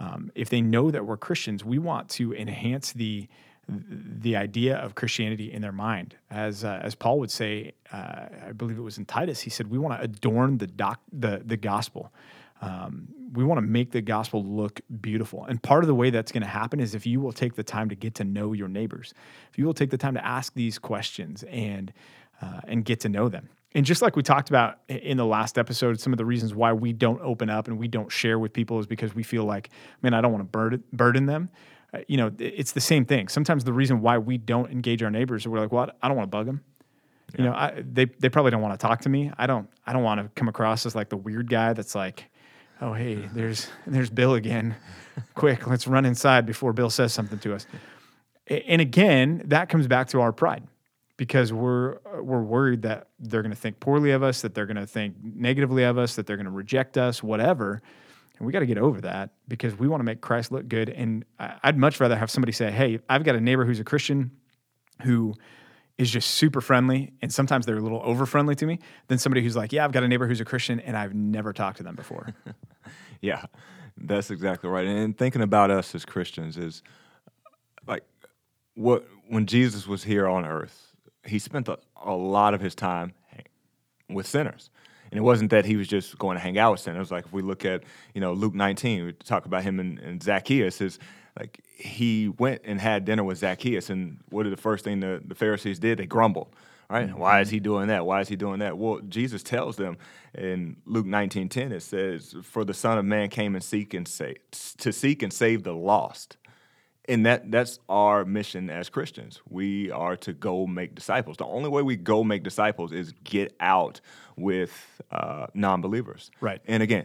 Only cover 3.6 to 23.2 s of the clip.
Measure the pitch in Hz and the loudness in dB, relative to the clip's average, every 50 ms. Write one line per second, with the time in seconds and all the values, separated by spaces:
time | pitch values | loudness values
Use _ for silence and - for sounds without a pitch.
3.6 | _ - 101 101 - - - - - - - 113 110 120 113 101 101 104 101 117 | _ -10 -10 -10 -10 -12 -14 -14 -14 -12 -10 -4 -2 0 0 0 0 -2 0 0
4.6 | 120 131 131 - 131 113 104 - - 113 - - 110 107 110 107 107 - 107 104 | 2 2 2 0 -4 -8 -6 -4 -4 -4 -2 -2 -2 -4 -4 -6 -8 -10 -8 -8
5.6 | 107 104 98 98 104 113 110 92 90 - - _ _ - - 107 107 107 104 101 | -8 -8 -6 -4 -4 -2 -2 -4 -6 -10 -16 _ _ -12 -8 -6 -4 -4 -6 -6
6.6 | 117 104 98 92 - 104 107 - - 117 127 147 127 104 - - 117 107 107 107 | -6 -6 -6 -6 -6 -8 -8 -2 0 2 2 2 0 -2 -4 -4 -4 -4 -4 -6
7.6 | - - - _ _ - - 101 92 - - - - - - - - 95 110 107 | -8 -12 -18 _ _ -16 -14 -12 -12 -12 -12 -14 -16 -16 -18 -18 -16 -14 -10 -8
8.6 | 120 117 113 113 117 110 101 107 98 - - 120 165 180 139 - - 117 - - | -6 -6 -6 -8 -10 -12 -12 -12 -10 -6 -4 -2 -2 -2 -4 -6 -8 -8 -8 -8
9.6 | - 104 117 131 151 156 120 - 123 117 107 - - 117 110 120 127 135 139 117 | -6 -4 -4 -2 -2 -2 -4 -4 -6 -8 -6 -2 0 2 4 4 4 4 2 0
10.6 | 104 90 92 - 101 98 113 - _ - - 143 120 110 101 92 - 113 117 104 | -2 -6 -6 -4 -4 -4 -4 -6 _ -14 -8 -4 -2 -2 -2 -2 -4 -6 -6 -4
11.6 | 104 104 101 107 - - - 95 92 - _ - - - - - - _ _ - | -2 -2 -2 -2 -2 -4 -8 -14 -14 -14 _ -20 -20 -20 -20 -20 -20 _ _ -12
12.6 | 95 92 92 90 92 101 - - - - - 285 254 247 131 120 127 147 170 127 | -10 -10 -8 -8 -10 -10 -12 -12 -14 -16 -16 -16 -14 -8 -2 0 2 2 2 2
13.6 | 110 - 110 120 123 123 - 120 104 104 107 107 110 - - 107 98 98 104 107 | 2 2 2 0 0 0 -2 -4 -2 -2 -2 -2 -2 -2 -4 -4 -4 -2 -4 -4
14.6 | 107 101 - - - - 123 107 101 110 107 113 - - - - - - 127 117 | -4 -4 -6 -10 -14 -14 -12 -8 -6 -4 -2 -2 -4 -4 -8 -12 -8 -6 -6 -4
15.6 | - - 139 160 175 156 139 120 123 131 117 113 110 - - 117 107 101 104 104 | 2 4 6 6 6 4 4 4 4 4 4 2 -2 -2 -4 -4 -4 -4 -4 -4
16.6 | 113 113 - 143 123 104 107 107 - 120 120 131 139 127 113 - 127 120 - - | -4 -2 -2 -2 -2 -2 -4 -6 -4 -2 -2 -2 -2 -4 -4 -2 -4 -2 -2 -6
17.6 | 104 - - 120 110 107 104 95 110 113 110 - 107 98 98 101 104 107 110 101 | -8 -6 -4 -4 -4 -4 -4 -6 -8 -8 -6 -6 -4 -4 -2 -2 -2 -2 -4 -4
18.6 | 98 95 95 101 113 110 - - 120 - - _ - - - - - _ - - | -6 -6 -4 -4 -6 -6 -8 -10 -16 -18 -20 _ -20 -20 -20 -20 -20 _ -4 -2
19.6 | 139 160 156 - 147 131 139 127 - 139 131 120 - 104 120 131 131 - - 127 | 0 0 2 0 0 0 0 -2 -2 -2 -2 -2 -2 -2 -2 -2 -4 -6 -4 -2
20.6 | 120 113 107 - - - 113 104 113 - - - 92 - 104 101 - - - 120 | -2 -2 -4 -6 -6 -6 -6 -4 -6 -8 -8 -10 -12 -12 -12 -14 -14 -10 -8 -6
21.6 | 110 104 101 98 98 95 - _ - - - - - _ _ - - 92 90 85 | -6 -4 -6 -8 -10 -12 -14 _ -20 -20 -20 -20 -20 _ _ -14 -14 -12 -12 -12
22.6 | - - 113 117 107 - 117 - - 110 101 101 | -10 -4 -4 -2 0 0 -2 -2 -2 -2 0 2